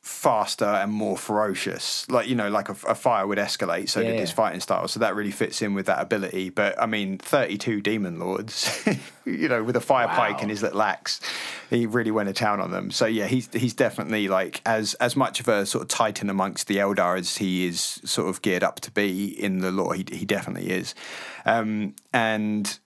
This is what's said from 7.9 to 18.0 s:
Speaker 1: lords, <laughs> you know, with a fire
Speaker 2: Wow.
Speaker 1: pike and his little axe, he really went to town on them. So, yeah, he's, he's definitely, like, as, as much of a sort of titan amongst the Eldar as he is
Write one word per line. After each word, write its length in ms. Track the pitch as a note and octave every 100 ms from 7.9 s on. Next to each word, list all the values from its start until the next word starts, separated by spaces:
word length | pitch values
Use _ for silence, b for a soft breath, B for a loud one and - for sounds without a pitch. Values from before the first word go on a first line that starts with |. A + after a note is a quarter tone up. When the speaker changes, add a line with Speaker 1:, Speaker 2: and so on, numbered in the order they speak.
| A2 F#2+ E2+
Speaker 1:
lords, 680 | F2 G2 A2 - - - - D3+ -
<laughs> 160 | -
you 240 | - F#2+ D3
know, 140 | A#2+
with 140 | A2 B2
a 40 |
fire 260 | - C3+ A#2
Speaker 2:
Wow. 100 | -
Speaker 1:
pike 260 | A2 G2+
and 80 | G#2+
his 120 | G#2
little 200 | G#2 G2+
axe, 380 | G#2 F2+ - - B B B B B
he 160 | A#2+ A2+
really 240 | A#2 A2
went 160 | G#2+ G2+
to 60 |
town 260 | G2 G#2+ G2+
on 100 | F#2
them. 200 | F#2 G2
So, 160 | - A2+
yeah, 200 | A2 F#2+
he's, 220 | B2+ -
he's 180 | A#2 B2
definitely, 560 | - G#2+ - F2 G#2+ G2
like, 320 | F#2+ F#2 - A2+
as, 260 | A2+ G#2+
as 220 | - A#2+ C3
much 240 | B2+ -
of 80 | B2
a 160 | G#2+
sort 160 | G2 A2+
of 60 | -
titan 400 | - A2+ G#2+ G2+
amongst 380 | G2 F#2+ - -
the 100 | G2
Eldar 420 | G2+ G2+ F2+ F#2
as 200 | F2 -
he 280 | G2 F2+ F2+
is 140 | E2+ - -